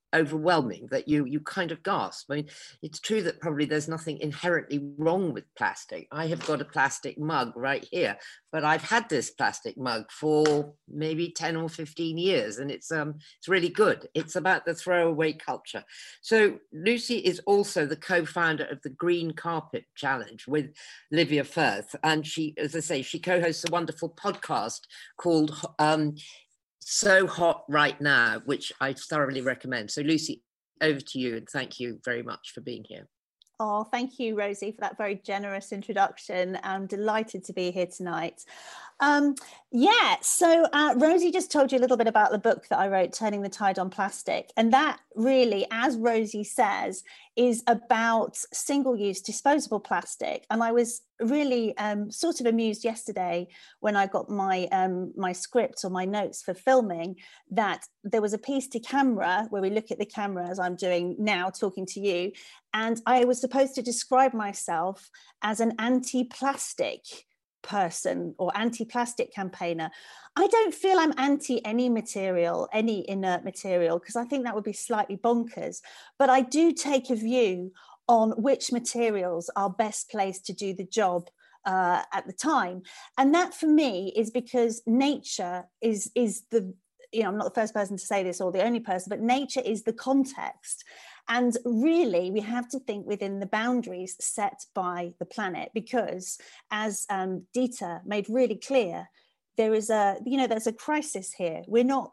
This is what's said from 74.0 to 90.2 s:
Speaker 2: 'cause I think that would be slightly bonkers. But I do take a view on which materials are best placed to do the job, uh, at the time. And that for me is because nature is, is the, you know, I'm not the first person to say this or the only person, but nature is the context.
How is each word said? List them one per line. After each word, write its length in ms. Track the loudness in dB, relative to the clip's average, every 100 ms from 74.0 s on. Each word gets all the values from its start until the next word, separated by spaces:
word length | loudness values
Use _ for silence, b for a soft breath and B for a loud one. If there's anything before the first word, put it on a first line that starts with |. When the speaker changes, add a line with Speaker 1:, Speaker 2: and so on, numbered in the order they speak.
Speaker 2:
'cause 160 | -2 -6
I 80 |
think 200 | -2 -2
that 100 | -2
would 100 | -4
be 80 | -4
slightly 460 | -6 -2 -2 -2 0
bonkers. 640 | 2 2 0 -6 -10 -10 B B B 2
But 120 | 6
I 100 | 6
do 320 | 4 4 4
take 380 | 4 0 0 0
a 60 | -2
view 560 | 2 4 2 2 -6 B B B 4
on 220 | 6 6 2
which 300 | 2 2 0
materials 760 | -4 -2 0 0 0 -2 -4 -4 -2
are 120 | -2
best 420 | 0 -2 -4 -6
placed 360 | -2 -2 -4 -10
to 80 |
do 180 | -6 -6
the 120 | -6
job, 440 | -4 0 2 0 -4 b b b -2
uh, 380 | 2 2 2 0
at 140 | -6 -6
the 60 |
time. 500 | -4 0 2 0 -4 B B B 2
And 160 | 6
that 180 | 6 2
for 140 | 0 6
me 440 | 6 6 0 -2 -2
is 140 | 0
because 520 | -2 0 2 2 0 2
nature 800 | 4 4 0 -4 -6 -6 -6 -10 _
is, 280 | 0 0 -2
is 300 | 0 0 0 -2
the, 220 | 0 0 -8 _ _ -6
you 100 | -2
know, 60 | 0
I'm 80 | -2
not 160 | -2
the 80 | 0
first 140 | 0
person 240 | -2 -4 -6
to 80 | -2
say 160 | -2
this 180 | 0 -2
or 120 | -2
the 120 | 0
only 160 | 2 0
person, 300 | -2 -4 -4
but 100 | -2
nature 400 | 2 0 0 -4
is 220 | -2 -2
the 100 | -4
context. 920 | -4 0 2